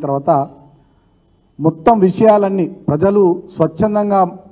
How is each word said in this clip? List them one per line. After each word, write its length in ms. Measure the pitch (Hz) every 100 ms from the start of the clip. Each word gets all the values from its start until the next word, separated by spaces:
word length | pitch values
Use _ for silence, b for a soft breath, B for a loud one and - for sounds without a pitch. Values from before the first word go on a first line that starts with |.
| 147
తర్వాత 260 | 139 143 151 143 - - _ _ _ _ _ _ _ _ -
మొత్తం 360 | 151 160 - 226 185
విషయాలన్నీ 580 | - 220 208 196 190 165 - -
ప్రజలు 320 | 151 196 202 185 180 - -
స్వచ్ఛందంగా 640 | 156 156 214 208 208 196 180 185 -